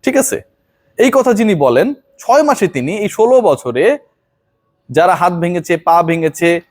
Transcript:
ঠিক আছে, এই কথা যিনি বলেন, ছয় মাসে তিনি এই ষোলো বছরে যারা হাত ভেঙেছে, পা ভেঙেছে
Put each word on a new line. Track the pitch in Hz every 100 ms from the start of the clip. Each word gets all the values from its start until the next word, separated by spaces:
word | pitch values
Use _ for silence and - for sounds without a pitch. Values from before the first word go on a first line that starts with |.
ঠিক | - 262
আছে, | - - - _ _ _ _ -
এই | 262
কথা | 262 254
যিনি | 220 220
বলেন, | 175 135 120 220 285 _ _
ছয় | - 269
মাসে | 302 269 185
তিনি | 135 131 208
এই | 208
ষোলো | - 233 254
বছরে | 208 139 127 120 196 285 _ _ _ _ _ _ _ _ -
যারা | 131 180
হাত | 160 180
ভেঙেছে, | 175 170 175 - 170
পা | 170 170
ভেঙেছে | 165 165 160 - 170 170 _